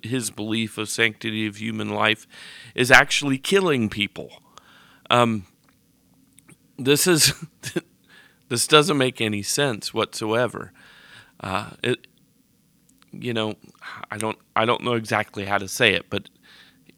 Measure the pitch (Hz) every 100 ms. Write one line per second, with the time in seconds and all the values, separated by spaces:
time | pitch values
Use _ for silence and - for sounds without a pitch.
0 | 113 127 107 - 110 110 110 - 107 -
1 | 113 107 117 110 107 104 113 107 104 104
2 | 107 110 - - - - - - 123 127
3 | 143 - 143 131 - 196 185 135 107 104
4 | 101 - 65 - _ - _ - - _
5 | - 123 120 110 90 _ _ _ _ _
6 | _ _ _ _ _ - _ - 127 143
7 | 185 160 - - 156 _ - - - _
8 | _ - - _ - 117 - 156 151 143
9 | 127 - 113 104 98 - 143 107 - 110
10 | 104 - 110 113 120 104 107 _ - -
11 | - - - - 98 95 110 - 120 127
12 | _ _ _ _ _ _ _ _ _ _
13 | _ - 123 117 110 104 - _ - -
14 | - 107 110 - _ 110 113 120 123 117
15 | 107 110 107 - 101 101 98 - 117 90
16 | - 95 - _ _ - - _ _